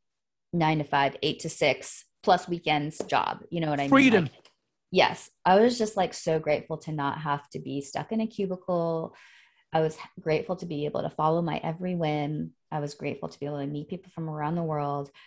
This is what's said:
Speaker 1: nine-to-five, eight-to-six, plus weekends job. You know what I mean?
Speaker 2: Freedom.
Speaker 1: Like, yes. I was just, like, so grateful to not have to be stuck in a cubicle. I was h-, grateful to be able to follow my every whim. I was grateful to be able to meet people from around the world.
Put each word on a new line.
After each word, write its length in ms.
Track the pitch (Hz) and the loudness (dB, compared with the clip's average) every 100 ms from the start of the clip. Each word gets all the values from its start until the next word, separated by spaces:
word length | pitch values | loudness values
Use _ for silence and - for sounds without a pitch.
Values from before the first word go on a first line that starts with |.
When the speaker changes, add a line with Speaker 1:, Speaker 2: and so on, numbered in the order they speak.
| _ _ _ _ _ | _ _ _ _ _
Speaker 1:
nine-to-five, 640 | 175 156 156 147 143 139 - | 2 2 2 2 2 2 0
eight-to-six, 840 | 156 - 165 - 147 127 - - - _ | -4 -4 -6 2 2 2 -4 -8 -10 _
plus 260 | - 180 - | 4 4 2
weekends 500 | 175 156 151 147 - - | -4 0 0 0 -6 0
job. 380 | 135 - - - | 0 0 -4 -6
You 100 | 170 | -4
know 100 | 156 | 0
what 80 | 143 | 0
I 60 | |
mean? 60 | 139 | 4
Speaker 2:
Freedom. 340 | 269 262 214 | 6 8 6
Speaker 1:
Like, 260 | 147 - _ _ _ _ _ | 2 -6 _ _ _ _ _
yes. 400 | 185 131 165 - _ | 4 4 2 -10 _
I 160 | 180 196 | 4 6
was 180 | 240 240 | 6 4
just, 180 | 214 202 | -2 0
like, 160 | 175 | -2
so 260 | - 170 160 | -2 -2 0
grateful 400 | 151 151 - 156 | 2 0 -2 -10
to 140 | - | -6
not 280 | 151 139 156 | -2 -2 -2
have 280 | 151 147 - | -4 -4 -6
to 80 | 156 | -12
be 220 | 143 139 | -8 -8
stuck 320 | 139 - - | -6 -8 -4
in 80 | 220 | -2
a 60 | 220 | -2
cubicle. 880 | - 190 185 - 175 165 165 165 - - - _ _ _ | -2 -4 -4 -2 0 0 -2 -6 -12 -20 -20 _ _ _
I 80 | 160 | 0
was 140 | 160 | 0
h-, 280 | 156 - - | -2 -14 -8
grateful 340 | 160 156 - 185 | 0 0 0 -6
to 100 | 170 | -6
be 180 | 147 | -6
able 180 | 147 - | -4 -4
to 80 | 151 | -4
follow 300 | - 156 165 | 0 2 2
my 180 | 170 - | 0 -2
every 320 | 160 165 185 | -4 -4 -4
whim. 580 | 175 156 151 147 156 165 - _ | -2 0 0 -2 -4 -6 -12 _
I 100 | 156 | -6
was 140 | 147 | -6
grateful 340 | - 147 - - | -6 -8 -6 -10
to 100 | - | -8
be 80 | 143 | -8
able 140 | 147 | -6
to 60 | 139 | -6
meet 220 | 147 151 | -6 -8
people 220 | 185 - | -12 -12
from 140 | - 160 | -10 -8
around 280 | 151 151 170 | -4 -2 -2
the 60 | |
world. 480 | 165 151 143 143 143 - | -2 -2 -2 -2 -6 -14